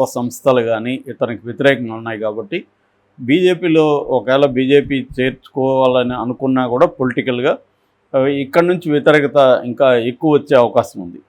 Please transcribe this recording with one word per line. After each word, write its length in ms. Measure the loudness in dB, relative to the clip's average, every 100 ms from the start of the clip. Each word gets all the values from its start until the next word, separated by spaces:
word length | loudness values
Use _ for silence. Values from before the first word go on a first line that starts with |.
సంస్థలు 580 | -2 -4 -8 -4 0 2
కానీ 380 | 2 -2 -4 -8 -10
ఇతనికి 340 | -6 -6 -6 -10
వ్యతిరేకంగా 480 | -2 0 0 -4
ఉన్నాయి 260 | -10 -10 -8
కాబట్టి 440 | -8 -8 -8 -10 -12 _ _ _ _ -10
బీజేపీలో 760 | -2 2 2 0 0 2 2 0
ఒకవేళ 500 | -2 -2 0 2 2
బీజేపీ 600 | 0 2 2 2 -4 -6 -4
చేర్చుకోవాలని 920 | -4 -6 -10 -4 -2 2 2 2 0
అనుకున్నా 540 | -4 -6 -6 -2 -2 0
కూడా 180 | 2 0
పొలిటికల్‌గా, 720 | 0 -4 -4 -4 -2 -2 -4 _ _ _ _ _ -2
ఆ, 40 |
ఇక్కడ 440 | 0 -2 -2 0
నుంచి 280 | 0 0 -2
వ్యతిరేకత 680 | 0 4 4 4 4 4 4 0
ఇంకా 300 | 0 2 2
ఎక్కువ 380 | 0 -2 0
వచ్చే 240 | 0 4 4
అవకాశం 440 | 4 2 -2 -4
ఉంది. 180 | -16 -16